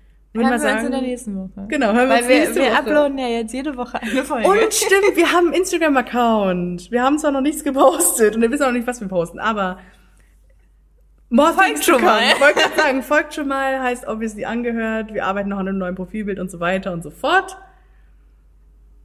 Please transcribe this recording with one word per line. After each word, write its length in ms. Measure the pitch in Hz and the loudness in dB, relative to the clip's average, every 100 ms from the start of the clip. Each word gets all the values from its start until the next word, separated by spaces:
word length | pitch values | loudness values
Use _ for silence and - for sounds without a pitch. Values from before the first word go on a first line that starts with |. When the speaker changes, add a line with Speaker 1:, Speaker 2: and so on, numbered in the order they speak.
| _ _ _ | _ _ _
Speaker 1:
würden 160 | 220 254 | -2 0
Speaker 2:
Hören 120 | 240 | 0
Speaker 1:
wir 20 | |
Speaker 2:
wir 80 | 196 | 0
uns 80 | 220 | -2
Speaker 1:
sagen, 60 | 240 | -2
Speaker 2:
in 60 | |
der 100 | 269 | -4
nächsten 340 | 254 247 214 190 | -4 -6 -8 -10
Woche. 300 | 185 - 202 | -10 -12 -6
Speaker 1:
genau, 240 | 302 226 | -2 2
hören 160 | 226 254 | 2 4
wir 60 | |
Speaker 2:
Weil 40 | 254 | 4
Speaker 1:
uns 80 | 240 | 4
Speaker 2:
wir, 80 | 294 | 4
Speaker 1:
nächste 140 | 311 - | 4 2
Speaker 2:
wir 60 | 262 | 2
Speaker 1:
Woche. 80 | 240 | 2
Speaker 2:
uploaden 400 | 269 294 285 269 | 2 2 2 0
ja 80 | 247 | -4
jetzt 240 | 233 226 | -4 -4
jede 220 | 254 285 247 | -6 -6 -6
Woche 240 | 240 - | -8 -8
eine 200 | 220 240 | -4 -4
Folge. 260 | 285 269 262 | -2 0 2
Speaker 1:
Und 240 | 403 440 | 4 2
stimmt, 440 | - 403 381 403 302 | 0 2 4 4 2
wir 160 | 320 | 2
haben 140 | 330 349 | 4 2
einen 60 | 339 | 2
Instagram-Account. 1300 | 359 349 320 269 226 240 233 220 190 180 180 175 - | -2 0 2 2 0 0 2 2 2 -2 -4 -8 -4
Wir 120 | 240 | 0
haben 160 | 262 302 | 0 2
zwar 140 | 302 | 0
noch 80 | 277 | 0
nichts 200 | 269 302 | 0 -2
gepostet 680 | - 262 311 330 - - 214 226 | -2 4 4 4 0 2 2 4
und 40 | |
wir 80 | 233 | 0
wissen 140 | 285 | 2
auch 80 | 262 | 0
nicht, 140 | 247 233 | 0 -4
was 140 | 240 | -6
wir 60 | 190 | -4
posten, 300 | 185 170 - | -4 -4 -4
aber 400 | 214 214 185 185 - _ _ _ _ _ _ _ _ _ _ _ _ _ - | -4 -2 -4 -6 -16 _ _ _ _ _ _ _ _ _ _ _ _ _ -2
more 220 | 240 311 | 2 4
Speaker 2:
Folgt 120 | 320 381 | 4 0
Speaker 1:
things 120 | 453 | 2
to 120 | - | 2
Speaker 2:
schon 80 | 269 | 4
Speaker 1:
come. 100 | 339 | 4
Speaker 2:
mal. 280 | 320 247 494 | 4 2 4
Speaker 1:
Wollte 200 | 285 - | 4 4
gerade 160 | 311 320 | 0 2
sagen, 260 | 302 262 | 0 0
folgt 320 | - 294 311 | 0 0 0
schon 140 | - 277 | -6 -4
mal, 320 | 269 269 262 | -2 -2 -2
heißt 240 | 254 247 - | -2 -4 -6
obviously 360 | 220 226 208 - | -6 -6 -6 -6
angehört. 680 | 233 240 233 220 220 214 | -4 -4 -4 -4 -4 -6
Wir 100 | 208 180 | -6 -4
arbeiten 220 | 196 202 | -4 -4
noch 80 | 196 | -4
an 100 | 190 | -4
einem 100 | 196 | -4
neuen 160 | 180 | -4
Profilbild 440 | 180 180 220 208 190 | -6 -8 -8 -6 -6
und 120 | 185 | -8
so 100 | 170 | -4
weiter 320 | 175 190 190 | -2 -2 -4
und 100 | 170 | -8
so 80 | 156 | -10
fort. 460 | - 277 370 381 - - _ _ _ _ _ _ _ _ _ _ _ _ _ | -8 0 0 -2 -12 -20 _ _ _ _ _ _ _ _ _ _ _ _ _